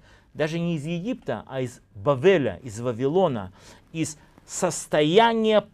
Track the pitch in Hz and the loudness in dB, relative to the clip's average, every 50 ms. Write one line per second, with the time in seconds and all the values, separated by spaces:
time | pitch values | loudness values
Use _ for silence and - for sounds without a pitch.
0 | _ - - _ _ _ - 131 151 156 165 170 170 175 170 151 135 165 175 170 | _ -20 -20 _ _ _ -4 -4 -4 -2 -2 -2 -2 -2 -2 -4 -4 -4 -6 -6
1 | 175 240 262 254 - - 120 101 - - 131 135 131 120 - - _ _ - 101 | -4 -6 -8 -6 -6 -8 -8 -8 -8 -10 -6 -6 -6 -6 -8 -14 _ _ -12 -4
2 | 98 147 143 123 131 190 196 160 131 107 90 - - 110 101 113 120 127 113 107 | 0 0 0 4 4 4 4 4 2 0 -4 -6 -12 -12 -10 -6 -6 -6 -4 -2
3 | 131 139 156 190 190 160 127 107 95 92 - - - - - - _ _ - 160 | -2 0 2 2 2 2 0 -4 -8 -10 -14 -20 -20 -20 -20 -20 _ _ -6 -6
4 | 151 - - - - _ _ - _ - - - 190 175 - - - - - 151 | -6 -6 -8 -16 -20 _ _ -20 _ -14 -8 -4 -4 -4 -4 -6 -6 -2 2 2
5 | 151 151 175 214 226 233 226 226 220 220 214 208 208 - | 4 6 6 6 6 6 2 0 0 2 2 2 0 -2